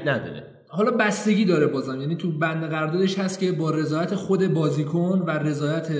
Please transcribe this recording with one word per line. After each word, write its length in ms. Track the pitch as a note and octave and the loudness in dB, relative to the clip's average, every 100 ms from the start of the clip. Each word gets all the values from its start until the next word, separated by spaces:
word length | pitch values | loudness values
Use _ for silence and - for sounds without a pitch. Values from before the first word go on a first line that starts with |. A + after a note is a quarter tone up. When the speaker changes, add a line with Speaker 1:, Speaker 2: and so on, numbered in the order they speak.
| D3 | -2
Speaker 1:
نداره. 340 | A2+ F2+ D2 - - _ | -2 -4 -12 -16 -20 _
Speaker 2:
حالا 240 | D#3+ A#3 | -2 0
بستگی 540 | A3+ G#3 G3 G#3+ G3+ F#3+ | 2 0 2 2 4 4
داره 220 | D#3 C#3+ | 4 4
بازم، 340 | C3+ B2+ C3 | 0 -4 -6
یعنی 140 | C#3+ E3+ | -4 -2
تو 160 | F#3 | -2
بند 320 | D3+ D#3+ D#3+ | 0 -2 -2
قراردادش 560 | D#3 D#3 D#3 F3+ F#3+ F#3+ | -4 -2 -2 2 0 0
هست 200 | F#3 - | -4 -2
که 120 | F3+ | -2
با 180 | D#3 D#3+ | 0 0
رضایت 460 | D#3 D3 D#3 F3+ G3 | 0 0 0 -2 -4
خود 380 | - F#3+ F#3 | 0 2 2
بازیکن 720 | D#3 D3+ C#3+ C#3+ E3+ F3 F#3+ E3 | 2 2 0 0 0 2 2 0
و 40 | |
رضایت 560 | D3+ D3+ C#3 D3 D#3+ D#3+ | 0 -2 0 -2 -2 -2